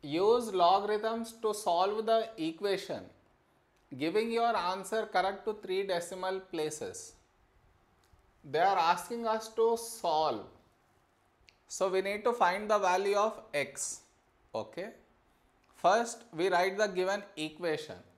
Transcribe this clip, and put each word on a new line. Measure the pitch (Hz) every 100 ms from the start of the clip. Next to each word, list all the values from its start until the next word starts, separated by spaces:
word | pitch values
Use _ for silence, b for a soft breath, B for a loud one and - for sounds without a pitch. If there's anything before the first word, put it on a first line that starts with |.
Use | 147 156 202 247 226
logarithms | 190 175 196 202 214 220 226 226 -
to | 220
solve | 208 - 170 190 214 220
the | 226 - -
equation, | 160 165 202 190 - 131 95 - _ _ _ _ _ _ _ 131
giving | 156 196 233
your | 233 233 220
answer | 180 190 190 220 214
correct | 185 190 196
to | - 208
three | 190 185 196
decimal | 175 170 185 185 190
places. | 190 165 151 151 98 92 - - _ _ _ _ _ _ _ _ _ _ _ _
They | 151 143
are | 185 190
asking | 165 180 - 233 226
us | 220 -
to | - 220 233
solve. | - - 175 156 156 113 - - _ _ _ _ _ _ _ _ _ _ _
So | - 190
we | 185
need | 196 208
to | 240
find | 240 - 190 214
the | 214
value | 190 185 196 202
of | 214 - -
x. | 147 135 - - - _ _ _ _ _
Okay. | 113 107 - 202 226 _ _ _ _ _ _ _ -
First, | 175 208 233 - -
we | 156 185
write | 180 185 190
the | 214
given | 180 185 202 202 -
equation. | 156 156 175 151 - 90 -